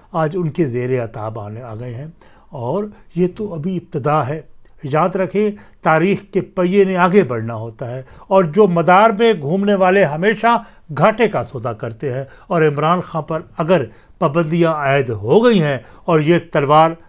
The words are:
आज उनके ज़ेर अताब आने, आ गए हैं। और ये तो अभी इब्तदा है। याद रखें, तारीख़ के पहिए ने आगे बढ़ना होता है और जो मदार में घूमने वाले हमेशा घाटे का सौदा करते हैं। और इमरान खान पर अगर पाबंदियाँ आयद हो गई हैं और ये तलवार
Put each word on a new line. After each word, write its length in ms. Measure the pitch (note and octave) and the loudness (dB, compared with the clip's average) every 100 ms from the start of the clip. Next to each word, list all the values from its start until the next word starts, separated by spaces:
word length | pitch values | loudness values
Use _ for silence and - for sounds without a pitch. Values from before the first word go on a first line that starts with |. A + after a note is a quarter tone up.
| _ | _
आज 220 | E3+ D#3+ F#3 | -4 -4 -2
उनके 300 | E3 C3+ D3+ | -4 -2 -4
ज़ेर 340 | A#2+ B2 B2+ | -2 -2 -4
अताब 400 | A2+ A#2 A2 A2 | -4 -8 -10 -10
आने, 220 | G#2 G#2+ | -12 -14
आ 140 | B2 A2 | -14 -14
गए 180 | B2 | -12
हैं। 200 | A#2 D3+ E3+ - - _ | -12 -14 -18 -20 -20 _
और 380 | D3 A#2 F3 G#3 - - E3 | -10 -6 -6 -6 -12 -10 -2
ये 100 | F3+ | -2
तो 200 | F3+ G#3 | -2 -8
अभी 280 | E3 D#3+ F3+ | -8 -6 -8
इब्तदा 480 | - D#3 C3 D3+ | -8 -6 -2 0
है। 360 | B2+ D#3 - - - - C#3+ | -2 -6 -12 -20 -20 -16 -4
याद 320 | D3+ F3+ F#3+ | 0 0 0
रखें, 340 | F#3 F#3+ G#3+ G#3 - - | -2 -2 -2 -4 -14 -6
तारीख़ 380 | E3+ D#3+ F3+ G3 - | 0 2 2 -2 -4
के 80 | F#3+ | -6
पहिए 440 | F3+ - F3+ G3+ F#3+ | -4 -2 0 2 2
ने 100 | F#3 | 2
आगे 280 | F3+ G3 | 4 4
बढ़ना 300 | B2+ A#2+ A2+ | 2 -2 -6
होता 320 | A2+ A#2 A2+ B2 | -8 -10 -10 -10
है 200 | B2+ C3 - - | -10 -14 -20 0
और 160 | G3 E3+ | 2 2
जो 220 | D#3+ G#3 | 4 2
मदार 440 | E3+ E3+ F#3 A3 | 4 4 6 6
में 280 | G#3 A#3 F#3+ | 4 2 0
घूमने 340 | C#3 F#3+ G3+ | -2 -2 0
वाले 300 | G3+ F#3 G3 | 2 4 4
हमेशा 600 | E3+ D3+ G3 A3+ - F3+ - - - | 2 0 -2 0 0 0 -2 -16 -12
घाटे 360 | C#3 F3+ G#3+ A3 | 0 0 2 0
का 160 | D3+ | -2
सौदा 300 | A#2+ C3 A#2+ | -6 -8 -8
करते 380 | A2+ A#2+ A2 D3 | -8 -10 -8 -8
हैं। 160 | B2 C3+ - - | -8 -10 -16 -6
और 140 | F3 | 0
इमरान 380 | D#3 C#3+ D#3 F3+ | 2 2 0 0
खान 200 | - E3 | -2 -8
पर 280 | D3 D#3+ - - | -6 -8 -8 -6
अगर 320 | D#3+ F3+ A2+ - _ - | 0 0 0 -10 _ -4
पाबंदियाँ 540 | E3 D3 D#3+ E3+ E3 D#3 | -2 0 0 0 0 0
आयद 340 | C#3 C#3 B2+ | 0 0 0
हो 320 | G#2+ G#2 C3+ | -4 0 4
गई 160 | A#3+ G#3+ | 4 4
हैं 280 | D3+ C3 - - - | 2 -2 -8 -12 -2
और 140 | E3 | 0
ये 180 | D3+ E3+ | 2 0
तलवार 580 | E3+ D#3 C3+ D3+ E3 E3+ | 0 -2 4 4 4 0